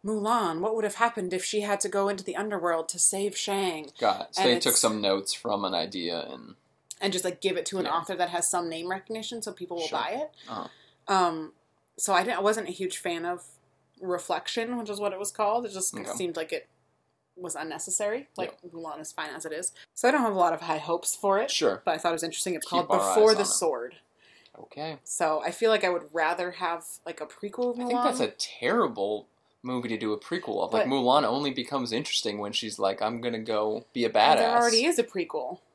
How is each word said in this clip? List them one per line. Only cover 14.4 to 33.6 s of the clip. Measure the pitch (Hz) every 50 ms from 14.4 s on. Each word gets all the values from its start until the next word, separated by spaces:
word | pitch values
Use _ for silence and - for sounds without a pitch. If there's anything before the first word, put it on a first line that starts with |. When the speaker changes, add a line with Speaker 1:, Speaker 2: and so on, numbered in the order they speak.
| - - - 233 226 233 247
Speaker 1:
which | 240 226 208
is | 202 208
what | 208 202 190
it | 190
was | 208 202
called. | - - 214 208 220 240 247
It | 208 196
just | 190 185 - -
Speaker 2:
Okay. | 208 190 190 -
Speaker 1:
seemed | - 185 175 165
like | 165 160 156 170
it | 151 - _ _ _ _ _ _ _ _ _ _ _ _ _ _
was | 180 180 165 156
unnecessary. | 147 160 160 147 165 - - - - 208 202 220 262 285 _ _
Like, | - 180 - - _ -
Speaker 2:
Yeah. | 175
Speaker 1:
Mulan | 170 165 165 160 147 147
is | 156 -
fine | - - 156 151 131
as | 160 -
it | 160 151
is. | 160 180 - _ - - _ _
So | - -
I | 240
don't | 285 294
have | 240 220 196
a | 185
lot | 175 170 165
of | -
high | - 170 156
hopes | 156 147 165 170 170 - - -
for | - - 196 196 202
it. | 240 277
Speaker 2:
Sure. | - - 160 117 95 - _
Speaker 1:
But | 185 156
I |
thought | 156 - 175
it | 165
was | 160 165
interesting. | 165 - - - 185 175
It's | - -
Speaker 2:
Keep | -
Speaker 1:
called | 180 175 175 -
Speaker 2:
our | 190 196
eyes | 196 196 185
Speaker 1:
Before | - 214 220
Speaker 2:
on | 220
Speaker 1:
the | 202
Speaker 2:
it. | 196
Speaker 1:
Sword. | 196 - - 185 160 135 120 120 131 - - _ _ _ _ _ - _ - _ - _ -
Speaker 2:
Okay. | - _ - 143 151 160 151 135 _
Speaker 1:
So | - - - 175 160 156 151 -
I | 170
feel | 175 - 226 220
like | 220 208 202
I | 180
would | 180 170 - 147 151
rather | 165 156 156 175 175 175 180
have, | 175 - 180 170 170 165 - - - - _
like, | 170 165 -
a | 156
prequel | - - - - 208 196 - 247 247
of | 240
Mulan. | 247 247
Speaker 2:
I |
think | 247 240 240 247
that's | 277 - -
a | 127 -
terrible | - - - - - - 120 131 214 240 202 139 110 101 98 104 107 104 - _ _ _ _ _ _ _ -
movie | 127 127 123 120 113
to | 113
do | 104 110 107 107
a | 107
prequel | - - - - - - 107 95 87
of. | - -
Like, | 220 202
Speaker 1:
But | - 135
Speaker 2:
Mulan | 139 123 123 131 151 139
only | 107 120 139 147 139
becomes | 127 123 120 - 143 135 123 117
interesting | 110 123 143 - - - - 110 101
when | 104 101 101 101
she's | - - 107 104
like, | - 101 95 98 -
"I'm | 107 110 117 117
gonna | 120 123 113 110
go | 110 110 110 107